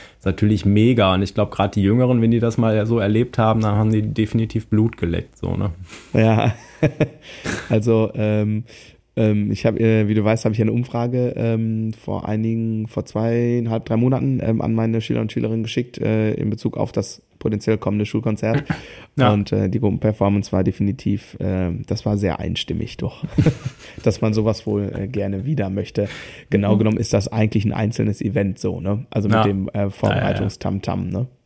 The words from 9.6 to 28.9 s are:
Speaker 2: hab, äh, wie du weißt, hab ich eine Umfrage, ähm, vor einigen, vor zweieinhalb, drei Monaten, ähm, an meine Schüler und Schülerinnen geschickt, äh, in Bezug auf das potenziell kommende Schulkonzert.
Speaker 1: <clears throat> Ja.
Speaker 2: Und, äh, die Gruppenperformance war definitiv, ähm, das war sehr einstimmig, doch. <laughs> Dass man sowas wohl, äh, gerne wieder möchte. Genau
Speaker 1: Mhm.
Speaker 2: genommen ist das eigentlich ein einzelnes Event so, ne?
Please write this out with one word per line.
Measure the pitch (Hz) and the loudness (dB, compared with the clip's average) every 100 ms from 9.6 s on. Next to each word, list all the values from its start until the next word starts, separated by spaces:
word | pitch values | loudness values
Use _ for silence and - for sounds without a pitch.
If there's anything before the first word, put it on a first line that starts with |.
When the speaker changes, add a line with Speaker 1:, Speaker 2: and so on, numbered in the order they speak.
| 117 | 0
Speaker 2:
hab, | 107 | 2
äh, | 113 110 104 | 4 4 2
wie | |
du | 107 | 2
weißt, | 104 113 | 2 2
hab | 117 | 0
ich | 110 | 0
eine | 110 | 0
Umfrage, | 117 123 120 120 123 123 - | 0 -2 -4 -2 0 -2 0
ähm, | 113 113 110 110 110 | 0 0 -2 -2 -4
vor | 110 - 101 - | -6 -8 -6 -4
einigen, | 107 113 113 113 110 110 | -2 0 0 -2 -2 -4
vor | 107 | -6
zweieinhalb, | - 107 117 117 120 120 117 113 | -6 -2 0 2 2 0 0 -2
drei | - 113 | 0 2
Monaten, | 123 131 135 131 | 2 2 0 0
ähm, | - 110 | 0 0
an | - | 0
meine | 113 113 113 | 0 0 0
Schüler | 110 120 | 0 -2
und | 110 | -2
Schülerinnen | - 113 113 | -2 -2 -2
geschickt, | 110 - 123 - | -2 -4 -4 -4
äh, | 110 110 110 | 0 2 0
in | 113 110 | 0 -2
Bezug | 107 - - | -2 -4 -2
auf | - | -2
das | - - - _ - | -2 -6 -8 _ -4
potenziell | - 107 - 110 | -2 0 0 0
kommende | 107 104 104 | 0 -2 0
Schulkonzert. | 110 113 107 110 139 - | -2 -2 -2 0 0 -2
Speaker 1:
<clears throat> | - - - - - | -8 -10 -20 -8 2
Ja. | 123 | 4
Speaker 2:
Und, | 104 98 | 4 2
äh, | 101 98 | 0 0
die | 104 | 0
Gruppenperformance | 107 90 107 107 101 101 - | 0 0 0 2 2 2 0
war | 95 | 0
definitiv, | 92 - 101 123 104 98 - - | 0 0 -2 -2 -2 -4 -6 -8
ähm, | 95 92 90 101 - | -4 -2 -2 -4 -4
das | - 110 | -4 -2
war | 101 | 0
sehr | 98 - | 0 -2
einstimmig, | - - - 82 - - | -4 -6 -4 -6 -6 -6
doch. | - - - - 160 - | -8 -8 -4 2 2 0
<laughs> | - - - - | -6 -14 -20 -4
Dass | 110 - | -2 0
man | 110 | 0
sowas | 107 110 107 107 | 2 0 0 -2
wohl, | 101 101 - | -2 -2 -4
äh, | 98 | -6
gerne | 110 98 98 | -4 -4 -4
wieder | 131 147 98 | -4 -2 -2
möchte. | 98 95 - 101 - - - - | -4 -4 -2 -4 -6 -16 -18 0
Genau | 101 101 | 2 4
Speaker 1:
Mhm. | 104 | 4
Speaker 2:
genommen | 110 110 | 2 0
ist | 110 | 0
das | 107 98 | 0 0
eigentlich | 110 110 110 107 | 0 0 2 0
ein | |
einzelnes | - 107 110 107 101 | 0 -2 0 -2 -2
Event | 104 101 98 92 | -2 0 -2 -2
so, | 101 90 | -4 -4
ne? | 92 | -4